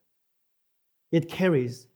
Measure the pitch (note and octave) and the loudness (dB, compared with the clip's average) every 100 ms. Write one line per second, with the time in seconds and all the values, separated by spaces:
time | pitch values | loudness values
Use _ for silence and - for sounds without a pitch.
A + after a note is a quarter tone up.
0 | _ _ _ _ _ _ _ _ _ _ | _ _ _ _ _ _ _ _ _ _
1 | _ E3 D#3 - F#3 D#3 B2 A#2+ - | _ -2 -2 -2 0 2 0 -6 -18